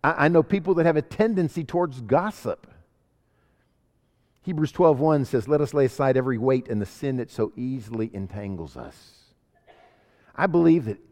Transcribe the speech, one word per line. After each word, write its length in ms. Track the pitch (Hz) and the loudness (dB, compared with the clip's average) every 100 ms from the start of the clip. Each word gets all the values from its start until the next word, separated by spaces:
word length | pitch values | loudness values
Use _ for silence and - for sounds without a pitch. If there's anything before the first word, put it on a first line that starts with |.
I, 240 | 160 165 147 | 0 2 4
I 20 | |
know 140 | 170 | 4
people 320 | 151 196 165 | 4 0 0
that 120 | 170 165 | 2 2
have 100 | 156 | 2
a 60 | |
tendency 640 | 147 - 220 196 165 - | -2 -2 0 2 -2 -4
towards 360 | 147 175 175 131 | -4 -2 -2 -6
gossip. 680 | 107 139 202 - 117 - - - _ _ _ _ _ _ _ _ _ _ _ _ _ _ _ _ | 0 0 0 -6 -8 -8 -12 -20 _ _ _ _ _ _ _ _ _ _ _ _ _ _ _ _
Hebrews 300 | - 160 151 | -8 -4 -4
twelve 260 | - 175 135 | 4 4 4
one 280 | 156 151 127 | 2 2 0
says, 200 | 131 110 | -2 0
"Let 140 | 147 | -2
us 140 | 147 | 0
lay 100 | 147 131 | 0 0
aside 300 | - 135 131 | 0 0 2
every 220 | 127 120 | 0 -2
weight 300 | 127 131 123 | 0 0 -2
and 120 | 107 | -6
the 60 | 98 | -6
sin 320 | - 139 127 | -6 -6 -6
that 120 | 117 | -6
so 220 | - 107 | -4 -4
easily 560 | - 123 131 107 113 110 | -4 -8 -8 -8 -8 -6
entangles 640 | 95 95 98 101 92 76 - | -8 -10 -10 -10 -10 -12 -14
us." 460 | - - - _ _ _ _ _ _ - _ _ _ _ _ | -18 -20 -20 _ _ _ _ _ _ -20 _ _ _ _ _
I 120 | - 180 | -4 0
believe 400 | 170 165 165 110 | 4 4 4 0
that 140 | 101 _ | -8 _